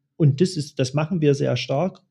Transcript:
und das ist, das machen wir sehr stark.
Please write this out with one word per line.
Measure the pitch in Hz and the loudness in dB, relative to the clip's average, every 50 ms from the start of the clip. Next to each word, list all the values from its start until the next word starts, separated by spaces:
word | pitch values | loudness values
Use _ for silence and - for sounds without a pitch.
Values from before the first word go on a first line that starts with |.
| _ _ _ | _ _ _
und | - 165 139 127 - | 2 2 2 4 4
das | 180 - - | 0 0 0
ist, | 160 139 - - - | -6 -8 -8 -4 -4
das | 131 127 135 | -4 -2 -2
machen | 151 156 156 196 170 | -4 -4 -2 -2 0
wir | 151 147 139 | 2 2 2
sehr | 139 143 131 127 | 2 0 -2 -2
stark. | 123 - - 139 139 170 190 185 - _ _ | -2 -4 -4 -2 -2 -2 -4 -6 -10 _ _